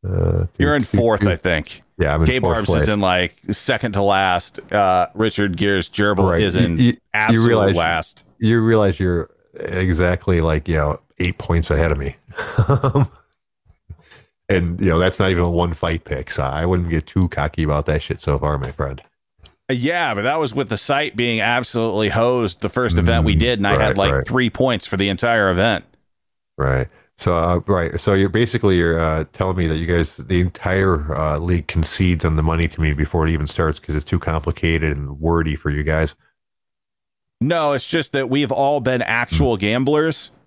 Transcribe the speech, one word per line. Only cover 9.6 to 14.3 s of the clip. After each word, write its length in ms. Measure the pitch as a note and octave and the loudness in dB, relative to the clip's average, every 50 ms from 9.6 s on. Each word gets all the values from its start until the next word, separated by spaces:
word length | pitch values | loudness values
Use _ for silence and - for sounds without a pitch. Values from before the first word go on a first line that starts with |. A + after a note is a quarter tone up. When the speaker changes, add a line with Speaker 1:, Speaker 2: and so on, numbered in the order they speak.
Speaker 1:
exactly, 840 | - - F2 F#2 F#2+ F#2 F2 D#2 F2+ F2+ F2+ F2+ - - F#2 E2+ D#2+ | -10 -6 -4 -2 0 0 2 2 2 2 0 0 0 0 2 2 2
like, 260 | E2 D#2 D2+ C#2+ - | 2 0 0 -2 -2
you 60 | E2 | 0
know, 220 | D#2 D2 D2 D2+ - _ _ _ _ | 0 0 0 -2 -4 _ _ _ _
eight 180 | F2+ F2+ F2 _ | -4 -4 -4 _
points 320 | - - E2+ E2+ D#2+ - | -4 0 0 0 2 0
ahead 200 | D2+ D2 E2 E2 | 0 2 2 0
of 60 | D2+ | 0
me. 180 | C#2 C#2 C#2 - _ _ _ - - - - - - G#2+ - | -2 -4 -8 -10 _ _ _ -12 -12 -12 -8 -2 -2 0 2
<laughs> 380 | C#3 C3 - C3+ B2+ C#3 C3+ - - _ _ _ _ _ _ _ _ _ _ _ _ _ _ _ - _ _ _ - - _ _ | 2 0 2 0 2 2 0 0 -2 _ _ _ _ _ _ _ _ _ _ _ _ _ _ _ -20 _ _ _ -20 -20 _ _